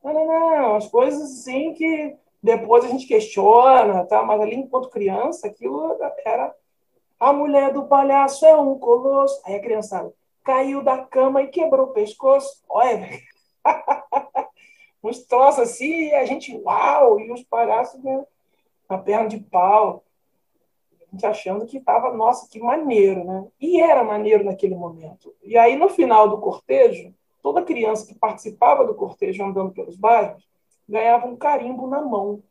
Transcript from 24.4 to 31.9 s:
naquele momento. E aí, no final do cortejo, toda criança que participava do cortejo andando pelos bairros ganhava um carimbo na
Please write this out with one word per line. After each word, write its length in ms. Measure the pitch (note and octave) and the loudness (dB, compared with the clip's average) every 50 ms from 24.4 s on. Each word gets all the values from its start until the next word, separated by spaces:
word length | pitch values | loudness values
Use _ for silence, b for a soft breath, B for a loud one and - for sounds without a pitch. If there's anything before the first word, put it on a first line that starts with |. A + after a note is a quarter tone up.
| G3 | 2
naquele 300 | F#3+ F#3 - - F#3 F3+ | 0 -4 -4 -4 -4 -4
momento. 600 | F3 F3 E3+ E3 D#3+ D#3+ D#3 - _ _ - _ _ _ | -6 -10 -14 -14 -16 -20 -20 -20 _ _ -20 _ _ _
E 140 | G3+ A3 | 0 4
aí, 180 | A#3 A#3 A#3+ C4 | 4 4 4 4
no 140 | C#4+ E4 G4 | 2 0 0
final 400 | - - D#4+ - A3+ G#3+ G#3+ G#3 | 2 0 0 4 6 6 6 4
do 100 | - - | 2 -2
cortejo, 760 | - - - - _ - C4 C4+ A#3+ - - - - - _ _ _ _ _ _ | -6 -6 -8 -8 _ -2 2 4 4 4 2 -2 -14 -20 _ _ _ _ _ _
toda 220 | _ C#4+ - F4+ F4 | _ -4 -2 -2 -4
criança 420 | - D#4+ A#3+ A3+ G#3+ A3 G#3+ - | -4 -4 -4 -2 -2 -4 -4 -8
que 100 | _ - | _ -8
participava 680 | _ - G#3+ G#3+ - - A3 - _ A#3+ B3 C#4+ C#4 B3 | _ -6 -6 -6 -8 -14 -16 -4 _ 2 2 4 4 2
do 100 | A3 G#3 | -2 -2
cortejo 480 | - G3 F#3+ - _ G3+ F#3 F#3+ G3 G3 | -6 -8 -10 -8 _ -8 -6 -6 -6 -8
andando 280 | G3 F#3 F#3+ F#3+ F#3 - | -6 -6 -6 -6 -6 -8
pelos 240 | - - - F3 | -12 -14 -14 -12
bairros 520 | F#3 G3+ A3+ A#3+ A3+ G3 - - - _ _ _ _ _ _ _ _ _ - | -2 2 2 4 4 2 -2 -8 -16 _ _ _ _ _ _ _ _ _ -8
ganhava 380 | G#3 G#3+ A3+ A#3 A#3+ A#3+ A#3+ | -6 -2 2 2 2 2 0
um 100 | B3 A#3+ | -4 -10
carimbo 500 | - - D4 D4 C4 A#3+ B3 C4 C4 C4 | -4 -2 -2 -2 -2 -4 -8 -10 -10 -10
na 140 | B3+ | -8